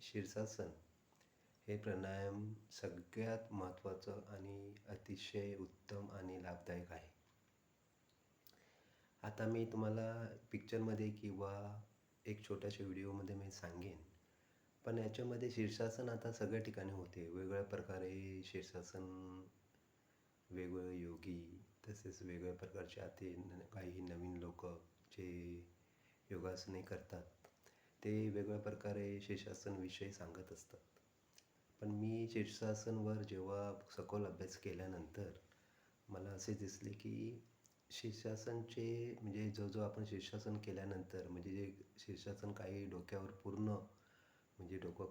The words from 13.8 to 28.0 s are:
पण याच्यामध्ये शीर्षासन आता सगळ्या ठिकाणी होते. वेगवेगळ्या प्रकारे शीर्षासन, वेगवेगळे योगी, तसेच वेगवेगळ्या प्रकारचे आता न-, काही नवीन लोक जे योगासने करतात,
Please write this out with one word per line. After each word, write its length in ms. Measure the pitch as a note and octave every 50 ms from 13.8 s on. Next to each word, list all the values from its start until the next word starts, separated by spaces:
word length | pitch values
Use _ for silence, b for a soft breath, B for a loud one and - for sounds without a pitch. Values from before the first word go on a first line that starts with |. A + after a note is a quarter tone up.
| F2+ G2 F2 D#2 D#2 - - - B B B B B B B B B B B B -
पण 140 | B2 A#2 A2+
याच्यामध्ये 520 | A2 A2 A2 - B2+ A#2+ A#2+ A#2 B2 A#2+
शीर्षासन 580 | - - A2 G#2 - - A#2 A2 - - B2+ B2
आता 220 | A#2 A2+ - A#2+
सगळ्या 300 | A2+ - A2 F#2 G#2 A2+
ठिकाणी 320 | A2 - G#2+ - F#2+ G2 G2
होते. 300 | G2 F2+ F2 - F2 E2+
वेगवेगळ्या 400 | E2 E2+ F#2 F#2+ F#2 G2 G2 G2+
प्रकारे 800 | - - F#2+ F2 - F#2+ F#2 F#2 F#2 F#2 F#2+ G2 F#2+ F#2+ F#2+ F#2
शीर्षासन, 600 | - - F#2+ F2+ - - F2+ F2 - - F#2+ F#2 F#2 F#2 F#2 F#2 F#2 F#2 F#2 F#2 F2+ - - - - - B B B B B B B B B B B B B _ -
वेगवेगळे 460 | F#2 F#2 F#2 F2+ F2+ F#2 F2+ F2+ F2+
योगी, 720 | F2+ F2 E2+ E2+ E2 F2 G2 F2 E2+ E2+ E2 F2+ F#2 - - - - - -
तसेच 320 | G#2 - - F#2+ F2 -
वेगवेगळ्या 340 | F#2+ F2+ F2+ F2 F2 F2+ F2+
प्रकारचे 460 | - - F2+ F2+ G2 F2+ F2+ - G2+
आता 240 | G2 F#2 - - F#2+
न-, 340 | F#2 F2 F2 F#2 F2+ F2+ F2+ F2+ - -
काही 280 | G2+ F#2 F2+ F2 F#2
नवीन 360 | F#2 F2+ F2 E2+ F2 F2+ F2+ F2
लोक 280 | F2 F2 F2 F2 - F2 E2+ E2 - - - - - - - -
जे 460 | F#2 F#2 F2 F2 E2+ F2 F2 F2 F2 F2 - - B B B B B B B B B -
योगासने 500 | G2+ F2+ E2+ F#2 F#2 F#2 - - F#2+ F#2
करतात, 420 | F2+ - G2+ - - - - F2 - - - - - - - - B B B B B B B B